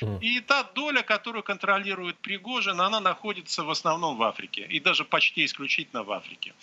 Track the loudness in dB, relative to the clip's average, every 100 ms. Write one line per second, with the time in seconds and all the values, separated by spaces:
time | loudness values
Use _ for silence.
0 | -4 -2 0 0 4 2 2 -4 0 0
1 | 2 0 0 -6 -4 -2 2 2 2 -4
2 | -6 -8 -8 -8 -4 -2 0 2 2 2
3 | 0 0 -4 -6 -4 -4 -2 0 0 0
4 | 0 2 0 0 -8 -8 -4 0 2 2
5 | 2 4 4 2 0 0 -2 -2 -2 -6
6 | -4 -6 -6 -10 -12 -12